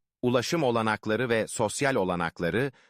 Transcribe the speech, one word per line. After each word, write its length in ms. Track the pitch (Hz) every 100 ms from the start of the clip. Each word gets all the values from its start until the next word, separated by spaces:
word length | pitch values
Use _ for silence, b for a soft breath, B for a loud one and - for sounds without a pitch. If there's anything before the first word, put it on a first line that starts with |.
| _ _
ulaşım 420 | 123 123 113 170
olanakları 680 | 135 117 110 107 - 107 123
ve 180 | 113 95
sosyal 480 | - 107 - 139 131
olanakları 760 | 92 87 85 - 85 90 139 b b